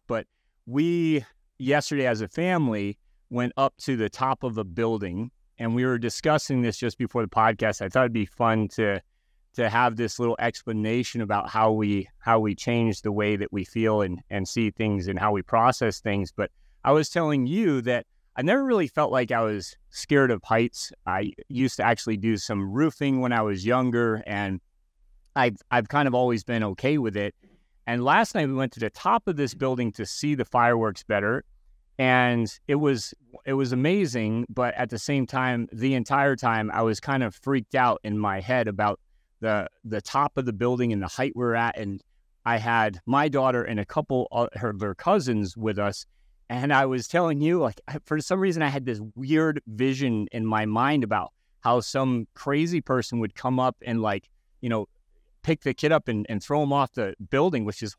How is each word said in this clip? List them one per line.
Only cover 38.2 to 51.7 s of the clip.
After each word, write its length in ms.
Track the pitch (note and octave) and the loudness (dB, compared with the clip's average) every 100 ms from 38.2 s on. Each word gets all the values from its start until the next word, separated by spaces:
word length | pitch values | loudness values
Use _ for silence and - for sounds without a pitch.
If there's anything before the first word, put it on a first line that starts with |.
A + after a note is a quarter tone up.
| G#2 G2 | -2 -2
head 280 | F#2+ B2+ A2 | 0 0 0
about 320 | G2 G#2 - _ _ _ _ | 0 0 -2 _ _ _ _
the, 280 | A2+ G#2 F2 _ A2+ | -2 0 -2 _ -8
the 160 | G#2+ | -6
top 340 | - C3+ C#3+ - | -2 0 0 0
of 80 | B2 | -4
the 80 | |
building 380 | G2+ A#2+ B2 A#2+ | 0 0 0 0
and 80 | G#2 | 0
the 80 | F#2 | -4
height 260 | - C3+ A#2+ | -4 -4 -2
we're 180 | A#2+ | -2
at. 240 | A#2 A#2 - | 0 -2 -4
And 240 | G#2 G2 - _ _ _ | -8 -10 -14 _ _ _
I 140 | A#2 A#2 | -2 0
had 420 | A#2 A#2 A2 F#2 - | 2 2 2 -2 0
my 240 | C#3 D3+ | 2 2
daughter 340 | C3+ C3 B2 | 2 2 2
and 160 | A#2 G#2+ | 0 -4
a 60 | G2+ | -4
couple 420 | D#3 D3 C3 - | -4 0 -2 0
of 180 | A#2+ A#2+ G2 | -2 -2 -2
her, 180 | A#2 | -4
their 220 | G2+ G#2 F#2 | -2 -4 -2
cousins 600 | - G3+ B2+ A2 F#2+ A2+ | 2 2 2 0 -2 -4
with 220 | A2 G#2 | -4 -2
us, 300 | G2+ F#2+ - _ _ _ - | -2 -4 -12 _ _ _ -10
and 240 | B2 C#3 | -4 2
I 140 | C3+ C3+ | 4 4
was 200 | B2+ A2 | 0 0
telling 320 | E3+ E3+ C#3+ | 0 2 2
you, 200 | D3+ F3 | 2 2
like, 200 | C3 - - | 0 -4 -12
I, 100 | D3+ | -12
for 160 | - D#3 | -4 -4
some 200 | - F#3+ | 0 0
reason, 240 | F#3+ E3 | 2 2
I 60 | D3 | 0
had 160 | C#3 B2+ | -2 -4
this 140 | G#2+ A2 A#2 | -6 -8 -8
weird 460 | C3+ D#3 D#3+ D3 - | 2 4 4 0 -6
vision 600 | G#2+ C3 C3 C3+ A2 G#2 | 0 0 2 0 0 -2
in 140 | A#2 A2 | -4 0
my 200 | A2 G#2+ | 0 0
mind 380 | A2 C3+ D3 | 0 2 0
about 300 | A2 G#2 - _ _ _ | 0 -2 -4 _ _ _
how 220 | A#2+ | 0